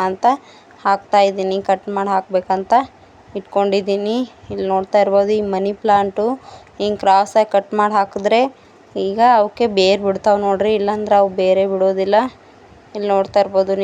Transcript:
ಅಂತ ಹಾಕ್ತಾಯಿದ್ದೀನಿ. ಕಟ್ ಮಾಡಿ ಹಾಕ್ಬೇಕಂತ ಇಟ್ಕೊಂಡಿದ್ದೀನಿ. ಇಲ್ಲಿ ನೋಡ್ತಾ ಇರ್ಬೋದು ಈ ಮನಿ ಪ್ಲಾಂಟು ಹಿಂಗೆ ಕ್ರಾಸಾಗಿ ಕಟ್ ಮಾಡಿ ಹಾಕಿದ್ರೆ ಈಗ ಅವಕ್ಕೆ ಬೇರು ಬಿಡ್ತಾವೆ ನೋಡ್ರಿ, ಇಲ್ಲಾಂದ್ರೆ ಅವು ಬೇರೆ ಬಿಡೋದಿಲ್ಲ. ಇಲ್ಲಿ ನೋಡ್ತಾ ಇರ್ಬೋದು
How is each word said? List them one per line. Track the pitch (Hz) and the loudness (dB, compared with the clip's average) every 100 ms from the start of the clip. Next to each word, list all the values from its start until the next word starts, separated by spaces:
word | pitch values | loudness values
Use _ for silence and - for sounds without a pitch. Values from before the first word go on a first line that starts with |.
| 190 | -2
ಅಂತ | 190 240 277 - - - - | 0 0 0 -6 -20 -20 -6
ಹಾಕ್ತಾಯಿದ್ದೀನಿ. | 196 196 - 202 196 196 190 190 196 | -2 -2 2 2 2 0 -4 -4 -2
ಕಟ್ | 190 - 202 | -4 -4 -6
ಮಾಡಿ | 196 190 | -2 -4
ಹಾಕ್ಬೇಕಂತ | 190 185 - 190 190 233 277 - _ _ - 202 | -2 -4 -2 -4 2 0 0 -12 _ _ -14 -14
ಇಟ್ಕೊಂಡಿದ್ದೀನಿ. | - 202 202 196 196 202 208 240 240 - - | -6 -2 0 -2 -2 -4 -2 -4 -6 -12 -14
ಇಲ್ಲಿ | 202 190 | -8 -4
ನೋಡ್ತಾ | 190 190 208 196 | -4 0 0 2
ಇರ್ಬೋದು | 196 202 214 | 2 2 -2
ಈ | 202 190 | -2 -4
ಮನಿ | 196 202 | -4 -4
ಪ್ಲಾಂಟು | 220 202 202 202 220 262 - - - - | 0 0 0 -2 -4 -4 -12 -20 -18 -6
ಹಿಂಗೆ | 208 202 | -6 -2
ಕ್ರಾಸಾಗಿ | 196 190 202 220 214 196 | 2 2 2 0 2 0
ಕಟ್ | 196 214 | -2 -2
ಮಾಡಿ | 208 208 | 0 0
ಹಾಕಿದ್ರೆ | 202 202 202 226 269 - - - _ 196 190 | -2 -2 0 0 0 -4 -20 -20 _ -8 -6
ಈಗ | 214 247 233 | 2 4 4
ಅವಕ್ಕೆ | 208 - 233 196 | 2 -2 -2 2
ಬೇರು | 185 202 202 | 2 2 0
ಬಿಡ್ತಾವೆ | 190 214 208 202 | -2 0 0 0
ನೋಡ್ರಿ, | 190 208 214 | 0 0 0
ಇಲ್ಲಾಂದ್ರೆ | 202 214 208 202 | -2 -4 0 2
ಅವು | 196 190 | 2 0
ಬೇರೆ | 185 190 196 | 0 2 0
ಬಿಡೋದಿಲ್ಲ. | 190 190 190 190 208 254 - - - - - - | 0 0 0 0 0 0 -8 -20 -20 -20 -20 -16
ಇಲ್ಲಿ | 214 202 196 | -8 -2 -2
ನೋಡ್ತಾ | 196 202 196 | 0 0 0
ಇರ್ಬೋದು | 190 190 196 | 0 0 -2